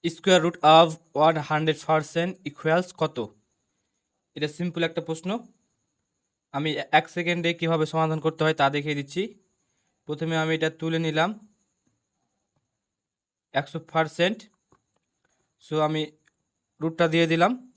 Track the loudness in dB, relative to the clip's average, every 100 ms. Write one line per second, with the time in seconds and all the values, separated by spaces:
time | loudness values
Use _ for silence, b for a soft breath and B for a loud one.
0 | -8 -4 4 4 4 2 6 8 8 2
1 | _ 2 2 2 -2 -2 0 -2 0 0
2 | 0 -4 -4 -6 -14 -6 0 0 0 -4
3 | -4 -4 -10 _ _ _ _ _ _ _
4 | _ _ _ -8 -8 -4 -6 -2 -4 -4
5 | -6 -8 -6 -6 -8 _ _ _ _ _
6 | _ _ _ _ _ -6 -4 -4 2 2
7 | 2 -6 -4 -2 -2 -2 -2 0 0 -2
8 | -2 -2 -4 0 -2 2 0 0 -4 -6
9 | -6 -6 -8 -10 _ _ _ _ _ _
10 | -12 -8 -4 -2 0 0 -2 -2 -4 -2
11 | -2 0 -2 -2 -16 _ _ _ _ _
12 | _ _ _ _ _ _ _ _ _ _
13 | _ _ _ _ _ -6 -6 -10 -4 -2
14 | -2 0 0 0 -12 _ _ _ _ _
15 | _ _ _ _ _ _ -6 -2 0 -2
16 | -6 _ _ _ _ _ _ _ -6 0
17 | 2 2 2 4 2 0 -10